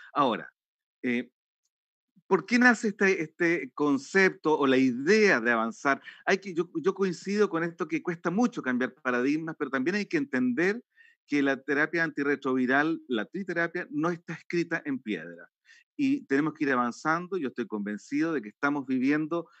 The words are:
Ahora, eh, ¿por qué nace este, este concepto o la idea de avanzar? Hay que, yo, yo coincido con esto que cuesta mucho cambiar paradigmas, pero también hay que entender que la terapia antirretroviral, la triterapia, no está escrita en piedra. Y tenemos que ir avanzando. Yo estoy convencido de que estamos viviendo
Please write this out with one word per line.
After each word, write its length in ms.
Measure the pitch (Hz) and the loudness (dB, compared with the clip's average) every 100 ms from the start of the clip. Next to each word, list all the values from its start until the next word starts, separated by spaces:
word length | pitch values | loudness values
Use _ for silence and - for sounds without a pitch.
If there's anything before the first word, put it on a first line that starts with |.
| - | -8
Ahora, 380 | 147 135 98 69 _ _ _ _ _ | 0 0 0 -6 _ _ _ _ _
eh, 300 | 127 120 123 _ _ _ _ _ _ _ _ _ _ | -4 -2 -4 _ _ _ _ _ _ _ _ _ _
¿por 180 | 190 - | 0 2
qué 140 | 240 | 4
nace 300 | 247 220 220 | 6 4 0
este, 340 | 202 196 190 | 2 2 2
este 480 | 156 _ 170 170 131 | -4 _ 0 0 -4
concepto 840 | - 147 135 - 196 190 185 156 151 | -2 0 0 0 2 2 2 0 2
o 80 | 139 | 4
la 100 | 131 | 4
idea 640 | 131 120 143 214 202 135 | 4 0 2 4 6 4
de 120 | 113 | 2
avanzar? 500 | 117 113 - 143 139 - - - | 2 0 -2 -2 -2 -4 -8 -2
Hay 140 | 190 | -2
que, 140 | 196 | -2
yo, 160 | 165 175 165 | -6 -4 -2
yo 180 | 180 | -2
coincido 560 | 190 196 165 190 208 208 | 0 -2 -2 -4 0 2
con 140 | 165 | 0
esto 240 | 170 170 165 | -4 -4 -6
que 160 | 156 | -4
cuesta 260 | 175 170 175 | -4 -4 -2
mucho 300 | 185 240 151 | 0 0 0
cambiar 320 | 131 123 127 | -4 -2 -2
paradigmas, 640 | - 131 123 131 156 160 156 | -4 -2 0 0 -2 -4 -8
pero 140 | 139 | -4
también 240 | 131 131 208 | -2 -2 -2
hay 100 | 196 | -2
que 100 | 160 | -2
entender 640 | 139 127 127 123 180 226 - _ - _ _ | -2 0 0 2 0 0 -8 _ -20 _ _
que 160 | 143 | 0
la 180 | 139 135 | 0 0
terapia 420 | 143 143 156 170 | -2 0 0 0
antirretroviral, 1000 | 165 147 143 139 139 131 123 135 156 160 - | -2 -2 -2 0 0 0 2 2 2 -2 -2
la 180 | 117 104 | -4 -2
triterapia, 640 | 185 190 170 170 180 170 | -8 -6 -4 -2 -4 -6
no 200 | 147 165 | -2 -2
está 240 | 170 - | -2 -8
escrita 480 | 160 - 170 165 165 147 | -14 -4 -4 -2 -4 -4
en 140 | 131 | -6
piedra. 500 | 113 90 85 85 87 _ _ - _ - | -4 -8 -8 -16 -20 _ _ -20 _ -2
Y 300 | 135 143 - | 0 0 0
tenemos 300 | 139 151 147 | 0 0 -2
que 80 | |
ir 80 | 143 | 0
avanzando. 640 | 127 120 113 156 165 180 190 | 0 0 -2 -2 -2 -4 -6
Yo 120 | 127 | -6
estoy 180 | 107 107 | -6 -6
convencido 640 | 107 101 104 - 143 160 | -6 -6 -8 -6 -4 -2
de 80 | 151 | -4
que 80 | 104 | -8
estamos 340 | - 143 147 131 | -4 -2 -2 -2
viviendo 600 | 131 131 151 156 170 170 _ | 0 0 0 -2 -4 -6 _